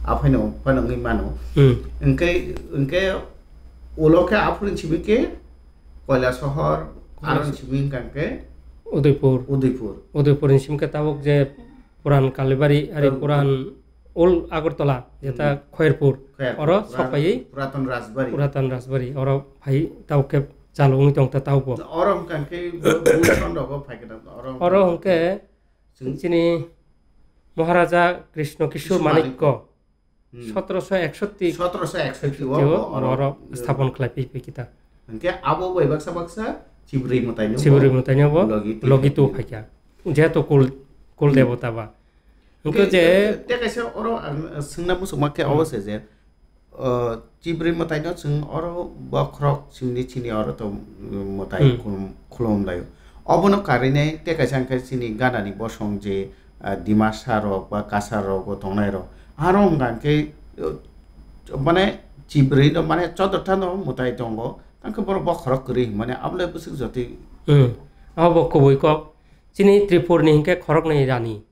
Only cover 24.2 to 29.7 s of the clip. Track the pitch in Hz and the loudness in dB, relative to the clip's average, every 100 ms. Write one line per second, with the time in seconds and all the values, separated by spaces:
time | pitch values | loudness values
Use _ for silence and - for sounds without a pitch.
24.2 | - - 131 131 175 190 185 170 190 170 | -18 -16 -14 -2 2 4 4 2 0 2
25.2 | 170 202 _ _ _ _ _ _ 131 143 | 0 -4 _ _ _ _ _ _ -10 -6
26.2 | 175 170 170 170 156 _ _ _ _ _ | 0 2 2 0 -4 _ _ _ _ _
27.2 | _ _ _ - 165 175 165 175 175 180 | _ _ _ -4 2 2 4 4 2 0
28.2 | - 156 151 - 147 135 - 180 156 160 | -10 -8 -8 -2 -4 -4 -2 0 4 2
29.2 | 135 127 151 120 _ | 2 0 0 0 _